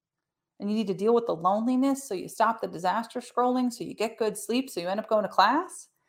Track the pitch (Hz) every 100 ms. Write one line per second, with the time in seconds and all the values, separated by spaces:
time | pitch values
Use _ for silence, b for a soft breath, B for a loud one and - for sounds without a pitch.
0 | _ _ _ _ _ - 202 214 202 175
1 | 208 233 233 165 180 208 233 254 269 269
2 | - 185 165 - 220 226 190 160 180 202
3 | 233 247 - - 247 254 247 233 165 -
4 | 220 220 214 - - 240 262 - 175 202
5 | 208 214 202 - 202 285 370 - - _